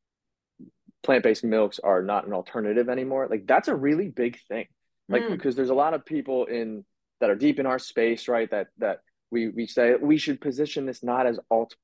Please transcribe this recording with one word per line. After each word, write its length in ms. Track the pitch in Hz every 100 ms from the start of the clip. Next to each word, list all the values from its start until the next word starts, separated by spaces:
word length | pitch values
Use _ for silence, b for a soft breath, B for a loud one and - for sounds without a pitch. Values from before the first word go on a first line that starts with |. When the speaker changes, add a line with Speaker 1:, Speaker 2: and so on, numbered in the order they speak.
| _ _ _ _ _ _ - _ _ _
Speaker 1:
plant-based 420 | - 127 113 107
milks 340 | 117 110 104 -
are 240 | 101 92
not 240 | 95 101 101
an 60 |
alternative 560 | 95 - 120 104 113 120
anymore. 400 | 127 131 135 135
Like, 160 | 107 95
that's 220 | 143 311
a 60 |
really 340 | 170 139 156 196
big 300 | - 123 - -
thing. 180 | 110 - _ _ _ -
Like, 140 | -
Speaker 2:
Mm. 80 | 233
Speaker 1:
because 240 | 175 139
there's 160 | 127 127
a 40 |
lot 200 | 131 151
of 100 | 156
people 420 | - 151 135 127 117
in, 380 | 117 113 107 - _ _ _
that 100 | 113
are 60 | 101
deep 240 | 147 139
in 60 | 135
our 120 | 127
space, 480 | - - 113 113 -
right? 240 | 117 113
That, 160 | 104 95 -
that 200 | 110 90 _ _ _
we, 180 | 117 113
we 180 | 110 113
say, 280 | - 120
"We 240 | 123 143 151
should 220 | 151 135
position 440 | 147 127 147 151
this 200 | 135 120
not 220 | 123 123 127
as 120 | 117 -
alt 260 | 113 113 -